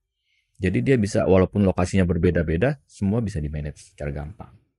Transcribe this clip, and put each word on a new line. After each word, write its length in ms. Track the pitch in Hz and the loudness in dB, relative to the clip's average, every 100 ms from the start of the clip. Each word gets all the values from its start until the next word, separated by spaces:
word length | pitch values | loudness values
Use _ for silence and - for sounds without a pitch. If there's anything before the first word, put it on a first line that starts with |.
| _ _ _ _ _ - | _ _ _ _ _ -4
Jadi 200 | 92 107 | -2 0
dia 140 | 120 | 2
bisa, 280 | 131 101 107 | 2 2 0
walaupun 380 | - 92 92 101 | 4 4 4 2
lokasinya 400 | 98 90 90 98 | 0 2 0 0
berbeda-beda, 760 | 90 85 90 85 80 82 123 151 | 2 2 2 0 0 0 0 -2
semua 340 | _ - 98 113 | _ -6 -2 -2
bisa 200 | 104 - | -4 -6
di-manage 560 | 73 76 76 73 - | -6 -8 -10 -12 -18
secara 160 | - 73 | -12 -10
gampang. 380 | 73 73 - - - _ | -8 -12 -16 -20 -20 _